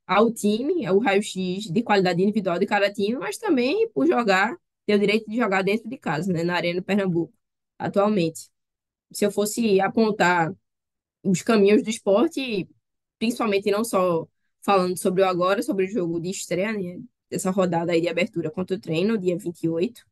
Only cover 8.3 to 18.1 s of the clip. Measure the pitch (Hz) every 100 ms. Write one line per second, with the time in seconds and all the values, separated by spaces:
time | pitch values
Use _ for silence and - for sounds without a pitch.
8.3 | - - _ _ _ _ _ _ - 208
9.3 | 202 208 - 220 190 190 226 220 208 175
10.3 | 175 160 - _ _ _ _ _ _ 190
11.3 | 175 - 220 196 214 220 220 208 202 320
12.3 | 285 262 202 151 _ _ _ _ _ 220
13.3 | 247 226 196 202 202 233 196 180 165 151
14.3 | _ _ _ - 196 180 185 196 180 190
15.3 | 180 180 202 - 190 190 214 170 170 170
16.3 | 196 - 175 208 208 175 180 - _ _
17.3 | 185 190 190 180 170 175 170 170